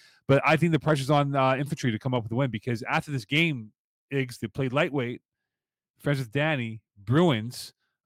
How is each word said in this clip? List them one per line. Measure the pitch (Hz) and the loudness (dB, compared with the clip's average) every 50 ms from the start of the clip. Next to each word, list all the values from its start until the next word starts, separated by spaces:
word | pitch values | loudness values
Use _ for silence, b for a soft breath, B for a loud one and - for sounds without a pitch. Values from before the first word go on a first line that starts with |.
| b b b b b | b b b b b
But | - 139 135 - | 2 2 4 4
I | 139 160 | 4 4
think | 147 165 175 | 4 4 2
the | 160 139 | 2 2
pressure's | - 156 156 135 131 127 | 2 2 0 0 2 2
on, | 151 143 143 143 139 | 2 2 2 2 2
uh, | 139 131 131 135 | 2 2 2 2
Infantry | 131 143 135 160 - - 127 | 0 -2 -4 -4 -2 -2 -2
to | 107 107 | -2 0
come | - 131 127 | -2 -2 -2
up | 123 | -2
with | 107 110 | -2 -2
a | 113 | -2
win, | 120 143 131 | -2 -2 -2
because | 104 107 - 127 120 110 123 | -2 -4 -4 -4 -4 -4 -4
after | 117 139 160 - 156 | -2 -2 -2 -2 -2
this | 143 131 - | -6 -6 -4
game, | - 139 151 170 165 147 120 110 104 _ _ _ _ _ _ _ - | 0 0 2 2 2 0 -4 -8 -14 _ _ _ _ _ _ _ -4
Iggs, | 139 139 131 120 120 - | -2 -2 -2 -4 -6 -10
they | - | -10
play | 110 - - 135 127 | -8 -6 -4 -4 -2
Lightweight, | 120 143 165 160 135 143 120 120 123 - _ _ _ _ _ _ _ _ _ _ _ _ _ _ _ _ | 0 0 0 0 0 -2 -4 -4 -6 -10 _ _ _ _ _ _ _ _ _ _ _ _ _ _ _ _
Friends | - 143 143 135 | -2 -2 -2 -2
with | 131 107 | -2 -4
Danny, | - 139 147 160 156 131 117 113 110 113 _ _ _ | -2 -2 0 0 0 -2 -4 -6 -8 -12 _ _ _
Bruins, | 101 98 101 123 156 180 170 131 107 107 123 - - - - _ _ _ _ _ _ _ | -12 -2 2 4 4 4 4 4 2 -2 -6 -10 -12 -14 -16 _ _ _ _ _ _ _